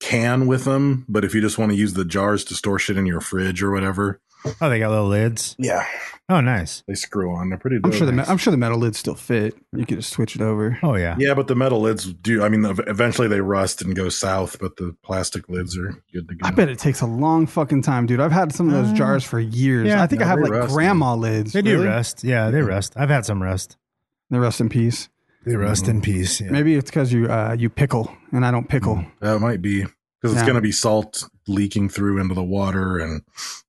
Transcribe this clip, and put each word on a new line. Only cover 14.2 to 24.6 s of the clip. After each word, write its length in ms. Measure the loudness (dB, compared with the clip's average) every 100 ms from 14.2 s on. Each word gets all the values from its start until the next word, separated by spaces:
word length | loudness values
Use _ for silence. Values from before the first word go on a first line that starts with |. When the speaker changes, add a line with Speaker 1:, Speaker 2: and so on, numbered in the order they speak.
| -2 -2 -2 -6
Speaker 1:
but 160 | -10 -8
the 180 | -10 -10
plastic 460 | -6 -4 -4 -8 -8
lids 280 | -6 -6 -6
are 160 | -8 -10 _
good 160 | -12 -10
to 60 | -6
go. 100 | -2
Speaker 3:
I 60 |
bet 160 | 2 2
it 100 | 2
takes 220 | -2 0
a 60 | -2
long 400 | 0 2 2 2
fucking 360 | 0 0 0
time, 240 | 0 0 2
dude. 140 | 2
I've 100 | 2
had 220 | 2 0
some 140 | 0 2
of 60 |
those 180 | 2 2
Speaker 2:
Uh, 20 |
Speaker 3:
jars 300 | 2 2 0
for 160 | 0 -4
years. 480 | -2 0 2 2 2
Speaker 2:
yeah. 140 | 2
Speaker 3:
I 40 | 2
think 160 | 2
I 40 | 2
Speaker 1:
Yeah, 20 |
Speaker 3:
have, 80 | 2
Speaker 1:
they 60 |
Speaker 3:
like, 80 | 2
Speaker 1:
rust, 220 | 0 0
Speaker 3:
grandma 420 | 2 2 2 2 0
Speaker 1:
man. 40 |
Speaker 3:
lids. 300 | 0 0 0
Speaker 2:
They 100 | 0
do 120 | 2 4
Speaker 3:
Really? 100 | 2
Speaker 2:
rust. 340 | 0 -2 -4
Yeah, 280 | 0 2 2
they 100 | 2
rust. 300 | 2 0 -4 -2
I've 140 | 2
had 160 | 2 0
some 160 | -2
rust. 340 | -2 -4 -6 _ _ _ _ _ -4
Speaker 3:
They 80 | 0
rust 220 | 2 2